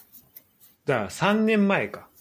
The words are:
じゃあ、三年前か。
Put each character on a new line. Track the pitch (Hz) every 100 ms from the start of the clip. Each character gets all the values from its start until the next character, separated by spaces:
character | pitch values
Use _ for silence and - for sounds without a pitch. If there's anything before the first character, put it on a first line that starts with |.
| - - - - _ _ - _
じ | -
ゃ | 127 98
あ、 |
三 | - 180 214 220
年 | 214 196
前 | 180 104
か。 | - - -